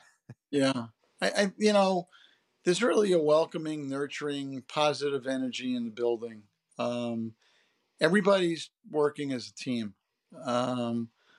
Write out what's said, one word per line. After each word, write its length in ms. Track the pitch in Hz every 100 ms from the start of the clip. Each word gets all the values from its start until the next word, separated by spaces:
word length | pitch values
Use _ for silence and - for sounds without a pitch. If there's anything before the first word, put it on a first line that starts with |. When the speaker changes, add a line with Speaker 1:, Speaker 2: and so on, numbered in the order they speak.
| - _
Speaker 1:
<laughs> 320 | _ - _
Speaker 2:
Yeah. 340 | 143 135 127 117 _ _ _
I, 100 | -
I, 220 | - 202 -
you 160 | 214
know, 360 | 202 190 185 - - - _ _ _
there's 180 | - 175
really 300 | 247 - 208
a 60 | 175
welcoming, 680 | 147 151 160 175 156 151 139
nurturing, 720 | 139 143 - 147 143 139 135 -
positive 580 | 156 151 135 143 139 123
energy 480 | 131 131 120 127
in 100 | 123
the 60 | 117
building. 520 | 110 120 117 117 110 101 _ _ -
Um, 560 | 120 120 120 117 113 - _ _ _ _ _ _
everybody's 680 | 160 202 190 196 175 160 - _ -
working 420 | 151 147 147 143
as 160 | 127 104
a 60 |
team. 400 | - 135 120 107 98 _ _ _ 160
Um, 640 | 127 123 127 123 120 117 117 _ _